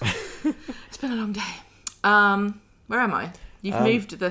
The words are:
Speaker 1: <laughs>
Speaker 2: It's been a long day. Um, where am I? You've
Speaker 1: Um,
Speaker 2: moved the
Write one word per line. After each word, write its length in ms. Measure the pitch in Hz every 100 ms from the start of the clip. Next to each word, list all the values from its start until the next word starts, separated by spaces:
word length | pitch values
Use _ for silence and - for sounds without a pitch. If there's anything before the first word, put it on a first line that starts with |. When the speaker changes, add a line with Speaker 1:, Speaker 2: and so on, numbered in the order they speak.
Speaker 1:
<laughs> 540 | 110 - - - 302 - - - -
Speaker 2:
It's 100 | -
been 140 | 269
a 60 | 233
long 160 | 214
day. 100 | 208 190 175 - - - -
Um, 560 | 202 208 202 196 208 208 - _ -
where 140 | 233
am 140 | 233
I? 180 | 131 143 - - -
You've 140 | 202
Speaker 1:
Um, 80 | 196
Speaker 2:
moved 340 | 220 233 202 -
the 60 | 180